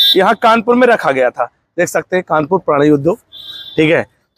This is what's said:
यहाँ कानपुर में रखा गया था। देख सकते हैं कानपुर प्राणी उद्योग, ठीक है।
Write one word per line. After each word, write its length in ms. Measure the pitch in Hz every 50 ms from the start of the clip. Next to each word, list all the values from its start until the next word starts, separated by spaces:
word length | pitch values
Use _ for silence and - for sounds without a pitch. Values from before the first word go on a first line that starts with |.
| - - -
यहाँ 180 | 185 185 202 233
कानपुर 400 | - - 226 226 233 208 240 240
में 100 | 247 254
रखा 240 | 240 226 - - 156
गया 180 | 135 131 127 120
था। 160 | - - 123 117 _ _ _ _ _
देख 100 | 170 175 165
सकते 260 | - 175 156 - 185
हैं 80 | 185 175
कानपुर 320 | - 165 156 151 143 190 185
प्राणी 300 | - - 151 139 147 151
उद्योग, 280 | 151 143 139 165 208 - _ _ - - - - - - - - -
ठीक 160 | - 160 151
है। 140 | 165 135 107 - _ _ _ _ _